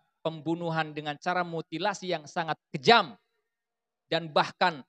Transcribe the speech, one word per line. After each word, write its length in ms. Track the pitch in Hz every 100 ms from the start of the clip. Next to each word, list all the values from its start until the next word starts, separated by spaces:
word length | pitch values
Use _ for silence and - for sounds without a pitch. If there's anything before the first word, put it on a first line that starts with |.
| _ _
pembunuhan 720 | 165 160 147 170 170 160 156
dengan 240 | 151 151 147
cara 240 | - 180
mutilasi 720 | 175 165 156 160 196 196 185
yang 160 | 165 147
sangat 320 | - 160 143 _
kejam 480 | 160 131 233 170 107 _ _ _ _ _ _ _ _ _
dan 160 | 165 165
bahkan 560 | 151 160 - 180 151